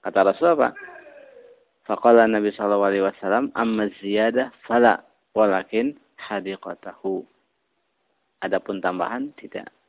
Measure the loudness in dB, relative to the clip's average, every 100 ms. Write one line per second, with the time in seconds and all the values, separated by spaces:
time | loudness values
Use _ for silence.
0 | -2 2 2 4 2 2 0 -2 -18 -20
1 | -20 -20 -20 -20 -20 _ _ _ -8 0
2 | 6 6 6 2 -2 -4 -2 0 0 0
3 | -2 -4 -2 -2 -2 -4 -2 -2 -4 -6
4 | -6 -2 0 -2 -4 _ -2 4 4 4
5 | -4 _ _ 0 2 2 -2 -4 -4 -6
6 | _ _ -10 -8 -8 -12 -12 -16 -16 -12
7 | -6 -6 -8 _ _ _ _ _ _ _
8 | _ _ _ _ -6 -4 -6 -6 -6 -4
9 | -6 -6 -10 -12 -16 -16 -16 _